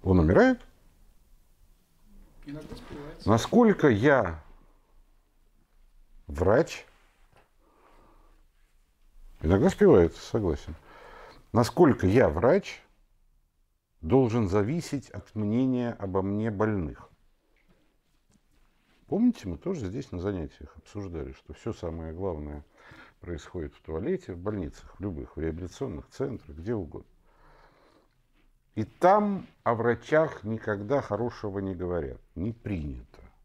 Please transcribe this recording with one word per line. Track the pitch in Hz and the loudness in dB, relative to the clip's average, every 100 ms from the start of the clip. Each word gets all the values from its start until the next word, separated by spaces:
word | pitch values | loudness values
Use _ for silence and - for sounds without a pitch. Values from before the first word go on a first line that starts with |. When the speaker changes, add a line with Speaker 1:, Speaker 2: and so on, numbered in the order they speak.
Speaker 1:
Он | 92 92 | 6 6
умирает? | 80 190 254 247 - _ _ _ - _ _ - _ _ _ _ _ _ _ - - - 143 | 8 6 6 4 -6 _ _ _ -20 _ _ -20 _ _ _ _ _ _ _ -20 -20 -20 -16
Speaker 2:
Иногда | 147 - - | -16 -14 -18
спивается. | - - - - - | -16 -16 -16 -6 2
Speaker 1:
Насколько | 113 - 220 233 190 151 | 2 4 6 6 6 4
я | 101 135 135 95 80 - - _ _ _ _ _ _ _ _ _ _ _ _ _ _ _ - - | 6 4 4 2 -6 -16 -20 _ _ _ _ _ _ _ _ _ _ _ _ _ _ _ -20 -12
врач? | 73 90 120 - - - _ _ _ _ _ _ _ _ _ _ _ _ _ _ _ _ _ _ _ _ _ _ - - - | -2 2 2 2 -6 -18 _ _ _ _ _ _ _ _ _ _ _ _ _ _ _ _ _ _ _ _ _ _ -20 -20 -6
Иногда | 78 98 170 | 2 4 2
спивается, | - 202 113 82 - | 4 8 8 6 2
согласен. | - 120 95 71 - 78 - - - - - - _ | -6 -2 -2 -4 -8 -16 -18 -20 -20 -20 -20 -20 _
Насколько | - 117 - 165 - 92 | 0 0 4 4 6 2
я | 113 98 | 4 4
врач | 78 113 190 - - _ _ _ _ _ _ _ _ _ _ _ _ | 4 2 2 0 -18 _ _ _ _ _ _ _ _ _ _ _ _
должен | 80 127 123 120 101 | 2 4 4 2 2
зависеть | 101 104 170 - 143 - | 0 0 -4 -4 -8 -8
от | 101 - | -16 -12
мнения | 107 104 117 131 123 120 | -6 -2 0 0 0 -4
обо | - 95 95 | -6 -4 -2
мне | 95 104 113 | -2 -2 -4
больных? | 98 110 104 76 - - _ _ _ _ _ _ _ _ _ _ _ _ _ _ _ _ _ _ _ _ | -2 -2 -2 -6 -10 -20 _ _ _ _ _ _ _ _ _ _ _ _ _ _ _ _ _ _ _ _
Помните, | 185 247 - 95 | 0 0 0 -8
мы | 82 | -8
тоже | 170 185 95 | -8 -6 -6
здесь | 117 135 | -8 -10
на | 90 | -6
занятиях | 92 95 73 _ - - | -6 -6 -8 _ -20 -20
обсуждали, | _ 101 98 85 65 | _ -14 -10 -10 -12
что | 67 - | -16 -20
всё | - 117 | -12 -12
самое | 107 85 82 80 | -8 -10 -8 -10
главное | 80 98 78 73 73 - _ - - - _ | -8 -6 -6 -10 -12 -16 _ -20 -20 -20 _
происходит | 90 82 - 90 73 | -12 -12 -10 -12 -12
в | _ | _
туалете, | - 80 120 185 - | -10 -6 -4 -6 -8
в | 87 | -8
больницах, | 95 107 76 - - - | -6 -6 -8 -12 -20 -10
в | |
любых, | 101 76 62 - | -10 -8 -12 -6
в | |
реабилитационных | 80 80 90 - 135 78 - | -6 -6 -12 -10 -10 -10 -16
центрах, | - 143 110 - 76 | -8 -8 -8 -14 -12
где | 90 113 | -6 -6
угодно. | 78 - - _ _ _ _ _ _ _ _ _ _ _ _ _ _ _ _ 113 | -6 -14 -20 _ _ _ _ _ _ _ _ _ _ _ _ _ _ _ _ -8
И | |
там | 110 _ 175 208 208 190 - _ | -8 _ 4 4 2 -6 -10 _
о | 110 | -4
врачах | 113 117 117 - 156 156 - | 0 0 -2 0 0 0 -4
никогда | 107 110 - 101 104 139 | -8 -6 -4 -6 -2 -4
хорошего | 117 104 120 - 104 98 | -2 -4 -6 -6 -8 -6
не | 98 | -6
говорят, | 90 90 87 69 62 _ - | -6 -4 -4 -6 -10 _ -8
не | 104 | -8
принято. | 113 - 95 76 64 - - - _ | -8 -8 -6 -6 -10 -16 -20 -20 _